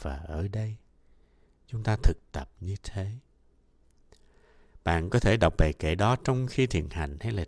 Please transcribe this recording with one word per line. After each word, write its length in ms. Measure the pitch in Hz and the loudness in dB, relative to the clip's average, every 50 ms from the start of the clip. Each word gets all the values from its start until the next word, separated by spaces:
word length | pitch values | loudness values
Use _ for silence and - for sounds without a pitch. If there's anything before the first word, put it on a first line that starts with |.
và 160 | - 76 67 | -6 -8 -8
ở 320 | 71 80 - 78 80 95 101 | -8 -8 -8 -6 -6 -4 -4
đây. 280 | 101 107 110 110 110 - - _ _ _ _ _ - - _ _ _ _ _ _ _ _ _ | -4 -4 -6 -6 -8 -10 -16 _ _ _ _ _ -20 -20 _ _ _ _ _ _ _ _ _
Chúng 160 | - - 110 | -10 -10 -4
ta 140 | 107 113 107 | -2 0 0
thực 360 | - - - 82 - _ _ | 4 6 4 4 4 _ _
tập 180 | - 71 65 - - - | -10 -10 -10 -10 -12 -10
như 140 | 92 90 98 - | -8 -8 -8 -8
thế. 300 | - - - 101 95 101 110 131 - _ _ _ _ _ _ _ _ _ _ _ _ _ _ _ _ _ - - _ - _ _ _ _ _ - - _ - - - | -8 -8 -6 -6 -6 -6 -8 -12 -16 _ _ _ _ _ _ _ _ _ _ _ _ _ _ _ _ _ -20 -20 _ -20 _ _ _ _ _ -20 -20 _ -20 -6 -2
Bạn 260 | - 82 82 82 85 | 0 0 0 0 0
có 100 | - 120 | 2 2
thể 160 | - 98 107 | 4 4 4
đọc 180 | 113 85 80 - - | 6 4 4 4 4
bài 140 | 78 76 | 4 2
kệ 220 | 73 - - 78 80 | 2 0 0 0 2
đó 220 | 92 101 110 127 127 - | 2 2 2 2 0 0
trong 220 | - 131 127 127 | -2 -2 0 -2
khi 200 | 123 - - 131 | -2 0 0 0
thiền 240 | 120 - 85 78 78 | 2 0 -2 -2 -4
hành 260 | - 85 78 71 71 76 | -4 -6 -6 -6 -6 -8
hay 120 | - 117 | -6 -6
là 120 | 110 98 80 | -4 -4 -6